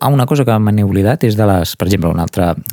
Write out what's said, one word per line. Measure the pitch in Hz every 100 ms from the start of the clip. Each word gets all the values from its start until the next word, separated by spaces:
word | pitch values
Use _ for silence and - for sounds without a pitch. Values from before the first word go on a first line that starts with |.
Ah, | 135
una | 139 127
cosa | 147 123
que | 110
me | 107
n'he | 104 101
oblidat | 98 104 151 117
és | 107
de | 107
les, | 95 82 -
per | 87
exemple, | 95 82
una | 82
altra, | 80 - 87 85 -